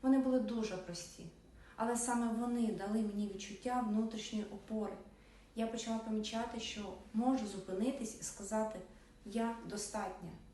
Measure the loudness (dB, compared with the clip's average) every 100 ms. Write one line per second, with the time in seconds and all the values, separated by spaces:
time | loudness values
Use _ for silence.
0 | 8 8 8 6 4 2 0 -2 -6 -8
1 | -8 -12 -14 -14 -20 -20 -18 -2 0 2
2 | 2 2 2 2 0 2 2 2 0 2
3 | 2 0 -2 -4 -8 -6 0 0 2 2
4 | 2 -2 -4 -4 -4 -8 -4 -2 -2 -4
5 | -12 -20 -20 -20 -12 -2 -2 -2 -2 -2
6 | 0 -2 0 -2 -2 -4 -6 -6 -6 -8
7 | -2 4 4 4 2 -4 -4 0 2 0
8 | -4 -6 -10 -8 -2 0 0 -2 -10 -16
9 | -20 -16 -6 0 0 -2 -4 -4 -4 -2
10 | -4 -4 -10 -12 -16